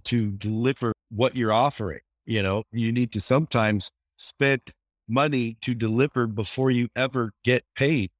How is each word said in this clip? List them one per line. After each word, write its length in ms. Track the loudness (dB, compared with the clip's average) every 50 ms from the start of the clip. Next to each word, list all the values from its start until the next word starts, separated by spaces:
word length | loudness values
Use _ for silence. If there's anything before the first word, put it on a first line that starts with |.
| -4
to 260 | -2 -2 0 0 -2
deliver 640 | -4 -6 -6 -4 -2 0 0 0 0 -2 -2 -4 -4 -6 _ _
what 260 | -2 0 0 0 0
you're 160 | 0 0 2
offering. 480 | 4 4 2 2 0 -4 -6 -8 -8 -10 -14 _ _ _ _
You 180 | -4 -2 0 0
know, 200 | 0 0 -2 -4 _
you 200 | -4 -2 -2 0 0
need 180 | 0 -2 -2 -2
to 80 | -4
sometimes 720 | 0 2 2 2 2 2 2 2 2 2 2 0 -2 -6 -10 _ _ _ _
spend 440 | -14 -14 -12 -4 0 2 2 2 0 -2 -8 -20 _ _ _ _ _ _
money 500 | -2 0 0 2 2 2 0 -2 -2 -6 -6
to 120 | -6 -4 -2
deliver 540 | -2 -2 0 2 2 2 2 2 0 0
before 420 | 0 -2 -4 -6 -4 -2 0 0 2
you 200 | 2 2 0 0 -2
ever 380 | -2 -2 0 0 -2 -4 -4 -6 _ 2
get 180 | 2 2 2 0 _ -2
paid. 360 | 0 0 2 2 0 -2 -4 -8